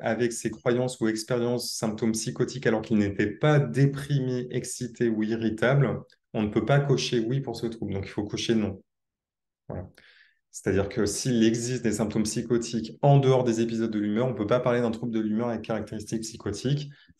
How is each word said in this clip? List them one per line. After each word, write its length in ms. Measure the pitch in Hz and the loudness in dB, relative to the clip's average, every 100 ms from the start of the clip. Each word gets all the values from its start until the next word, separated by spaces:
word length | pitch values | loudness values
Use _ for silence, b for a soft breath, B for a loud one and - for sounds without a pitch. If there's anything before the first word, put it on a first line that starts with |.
avec 300 | 117 110 120 | -2 0 0
ses 180 | 117 - | -2 -6
croyances 480 | - 127 120 127 - | -2 0 2 0 0
ou 80 | 110 | -2
expériences, 680 | 110 - 123 120 120 - | 0 -2 0 0 -2 -4
symptômes 380 | - 110 107 113 | -4 -4 0 0
psychotiques, 560 | 110 131 - 120 135 120 | 0 -2 -2 -4 0 0
alors 160 | 110 | 0
qu'il 140 | 110 107 | 0 2
n'était 340 | 101 95 104 | 2 0 -2
pas 260 | - 151 147 | 2 4 4
déprimé, 880 | - 131 139 - - 139 127 123 123 | 4 4 2 2 -2 -2 0 -2 -4
excité 580 | 127 - - 120 - 120 | -6 -6 -8 -8 -2 0
ou 140 | 107 | 2
irritable, 760 | 107 113 113 110 120 143 117 98 - b _ | 0 0 0 2 4 4 4 0 -8 b _
on 100 | 110 | -2
ne 60 | 104 | 0
peut 160 | 113 110 | 0 4
pas 140 | 143 | 2
cocher 400 | 143 117 - 120 | 4 0 2 0
oui 220 | 113 135 | 0 -2
pour 140 | 127 113 | -4 -6
ce 100 | 117 | -6
trouble. 280 | - 101 | -6 -6
Donc, 120 | 95 95 | -6 -6
il 60 | |
faut 120 | - | -6
cocher 300 | 101 110 - | -6 -4 0
non. 300 | 113 98 95 _ _ _ _ _ _ _ _ - | 0 0 -6 _ _ _ _ _ _ _ _ -12
Voilà. 220 | 98 92 - b b b b b | -12 -12 -18 b b b b b
C'est-à-dire 360 | - 104 95 98 | -8 0 0 0
que 160 | - 101 | 0 -2
s'il 400 | - 135 117 113 | -2 0 4 4
existe 360 | 117 123 123 | 4 -2 -2
des 120 | 113 | -2
symptômes 300 | 104 104 113 | 0 -2 0
psychotiques 720 | 107 123 110 117 117 117 110 - | -2 -2 0 -2 0 -6 -6 2
en 180 | 143 139 | 6 6
dehors 260 | 131 131 120 | 8 4 4
des 160 | 113 | 2
épisodes 280 | 113 113 113 | 0 0 -2
de 100 | 104 | -2
l'humeur, 280 | 104 107 131 | 0 0 0
on 40 | |
ne 40 | 107 | -2
peut 120 | 101 | 0
pas 120 | 123 | 2
parler 220 | 123 120 | 2 2
d'un 100 | 117 | 0
trouble 220 | 113 123 | -2 -4
de 80 | 113 | -2
l'humeur 260 | 107 107 120 | -2 -2 -2
avec 140 | 110 | -4
caractéristiques 640 | 107 110 104 110 - 110 | -4 -6 -6 -10 -6 -6
psychotiques. 640 | - - 104 98 131 147 - B B B | -8 -8 -6 -4 -2 -2 -4 B B B